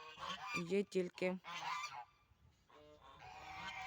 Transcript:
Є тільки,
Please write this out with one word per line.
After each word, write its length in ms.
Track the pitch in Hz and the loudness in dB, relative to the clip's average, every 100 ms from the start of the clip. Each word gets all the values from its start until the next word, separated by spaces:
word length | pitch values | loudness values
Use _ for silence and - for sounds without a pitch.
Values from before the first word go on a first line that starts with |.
| - - - - - 185 170 | -12 -6 -4 -2 0 0 4
Є 140 | 196 | 4
тільки, 560 | 196 185 180 - 185 185 - 165 - 1077 1077 1077 - _ _ _ - _ _ 147 151 151 - 151 - - - - - - | 6 4 2 4 2 2 -2 -4 -2 0 -2 -4 -8 _ _ _ -20 _ _ -20 -18 -18 -18 -16 -14 -12 -10 -8 -6 -6